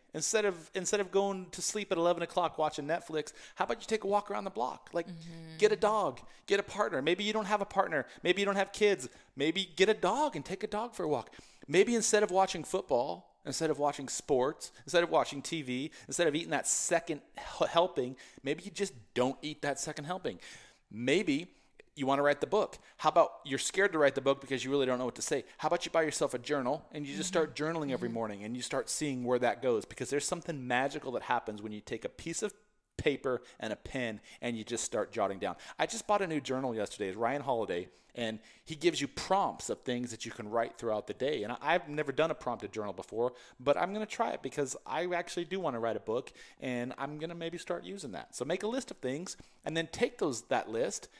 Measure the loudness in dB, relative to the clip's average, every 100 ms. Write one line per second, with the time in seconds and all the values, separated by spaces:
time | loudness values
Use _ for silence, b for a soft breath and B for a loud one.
0 | _ -4 0 2 2 -2 -6 -6 0 0
1 | 2 2 2 0 -6 -6 -4 -2 -2 2
2 | 4 2 0 0 0 2 -2 0 -4 -4
3 | -2 -6 -6 -10 B -4 -2 -2 -2 -4
4 | 2 0 0 -6 -4 -2 -2 -4 -6 -6
5 | -6 -10 -14 -16 -12 4 4 6 4 4
6 | 0 -2 -12 B 0 0 0 0 0 2
7 | 2 2 2 0 2 0 0 2 2 2
8 | -2 B 2 2 4 2 0 4 4 4
9 | -2 B B -2 0 0 -2 2 4 4
10 | 2 2 0 -2 -6 -6 -4 -4 -6 -4
11 | 0 0 -2 B B B 2 4 6 4
12 | 6 4 6 4 2 2 -2 -4 2 2
13 | 2 -4 -10 _ -8 -2 0 2 0 0
14 | -6 -6 2 4 4 0 -12 B 2 4
15 | 6 4 2 -2 -4 -4 -2 -4 -4 B
16 | B 2 2 2 0 -2 0 0 2 0
17 | 0 -8 -8 -14 -10 0 2 4 4 2
18 | -2 -4 B B -4 -4 -4 -4 -4 -6
19 | -6 2 2 2 -8 -4 -4 -4 -4 -6
20 | -6 -4 -4 -8 B B B B _ -4
21 | 2 4 4 0 -2 _ b _ -18 -4
22 | 2 4 6 4 2 2 0 -4 B B
23 | 4 8 6 4 -4 -4 -2 2 2 6
24 | 4 4 2 0 0 -4 0 2 2 2
25 | -2 -4 -2 -2 -4 B 0 0 2 2
26 | 2 2 0 -2 -2 0 0 -2 -6 -10
27 | -8 -6 -2 0 0 0 -2 -2 -2 -2
28 | -2 -2 -4 -4 -6 -6 -2 -2 -2 -2
29 | -2 -2 2 4 4 2 2 2 0 -8
30 | -2 -2 -2 -4 -4 -6 0 2 2 -2
31 | -4 -6 -2 -2 -2 -8 -8 -10 -8 -8
32 | -8 -8 -8 -4 -6 -8 _ _ _ -2
33 | 0 0 0 -2 B B -6 -6 -6 -4
34 | -2 -4 B B -4 -4 -4 -4 -2 -2
35 | -2 0 0 0 -4 -4 B B -2 -2
36 | 0 2 2 -2 -2 -2 -2 -2 -4 -2
37 | -4 0 0 0 0 0 0 -2 -4 b
38 | b -6 -4 -4 B B -14 0 2 2
39 | -2 -4 0 2 2 -2 -6 -6 -2 -4
40 | -4 -8 -10 -10 -2 0 0 -2 -2 -2
41 | -4 -4 -2 -2 -4 -4 2 2 0 -6
42 | -4 0 0 0 -4 -6 -6 -6 -8 -8
43 | -8 -2 -2 -2 B B 2 2 2 -2
44 | -6 -2 -2 -2 -6 -4 -4 -4 -6 -4
45 | -2 -2 -4 -6 -4 -2 -2 0 0 -2
46 | -2 -2 -2 -14 B B -6 -4 -4 -6
47 | -8 -6 -8 -6 -6 -8 -6 -6 -6 -10
48 | -8 -10 -10 -6 -2 0 0 -2 -6 -6
49 | -4 -4 -6 -12 B B -6 -4 -4 -2
50 | -2 0 -2 -2 0 -2 0 -2 -2 -4
51 | -12 B